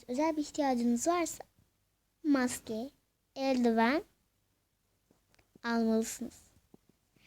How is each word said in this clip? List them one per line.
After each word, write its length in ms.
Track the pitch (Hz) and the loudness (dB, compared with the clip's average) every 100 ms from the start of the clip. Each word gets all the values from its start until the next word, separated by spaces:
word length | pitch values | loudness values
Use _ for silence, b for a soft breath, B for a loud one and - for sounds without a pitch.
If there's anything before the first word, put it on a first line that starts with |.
| - | -6
özel 300 | 247 311 311 | -2 0 -2
bir 40 | |
ihtiyacınız 680 | 294 - 277 247 233 240 320 | -4 -2 0 0 0 0 0
varsa 360 | 349 330 - - _ _ _ _ _ _ _ | 0 -2 -6 -18 _ _ _ _ _ _ _
maske, 680 | 311 269 254 - - 220 262 - _ _ _ - | 0 2 2 -4 -8 -8 -8 -14 _ _ _ -4
eldiven 680 | 269 262 240 226 226 294 427 _ _ _ _ _ _ _ _ _ _ _ _ _ _ _ | 0 2 4 4 4 2 -2 _ _ _ _ _ _ _ _ _ _ _ _ _ _ _
almalısınız. 760 | 233 233 226 226 226 - 226 - - _ _ - _ _ _ _ | -4 0 2 2 0 -6 -12 -14 -20 _ _ -20 _ _ _ _